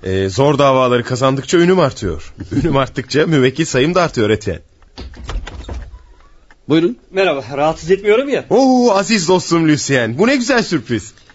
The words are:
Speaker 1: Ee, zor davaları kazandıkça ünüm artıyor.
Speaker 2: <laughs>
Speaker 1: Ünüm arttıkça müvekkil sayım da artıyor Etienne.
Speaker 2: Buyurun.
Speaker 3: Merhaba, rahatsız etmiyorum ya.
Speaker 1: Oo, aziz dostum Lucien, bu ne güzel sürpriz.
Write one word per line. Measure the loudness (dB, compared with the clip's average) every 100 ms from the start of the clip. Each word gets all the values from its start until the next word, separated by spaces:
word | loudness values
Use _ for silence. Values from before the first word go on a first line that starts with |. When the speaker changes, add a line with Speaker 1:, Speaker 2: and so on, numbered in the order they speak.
Speaker 1:
Ee, | -4 -2 -2
zor | 0 0 2
davaları | 2 2 2 0
kazandıkça | -2 -2 0 -2 0 2
ünüm | 4 4
artıyor. | 2 -2 -6 -6 -10 -16
Speaker 2:
<laughs> | -6 -2
Speaker 1:
Ünüm | 0 0
arttıkça | -2 -4 -4 -2 2
müvekkil | 2 2 0
sayım | -2 0 2
da | 2
artıyor | 0 0 0
Etienne. | 0 -2 -10 -12 _ -20 -18 -18 -16 -8 -8 -8 -16 -12 -12 -14 -18 -20 -20 -20 -20 _ _ 0
Speaker 2:
Buyurun. | 0 0 -4 _
Speaker 3:
Merhaba, | -2 0 -2 -6 -2
rahatsız | -2 -2 -2
etmiyorum | 0 2 2 2
ya. | -4 0
Speaker 1:
Oo, | 2 4 4 4
aziz | 2 2 0 2
dostum | 0 2 0 2
Lucien, | 0 2 0 0 0
bu | 2
ne | 2
güzel | 0 0
sürpriz. | 0 -4 -2 -6 -6 -20 _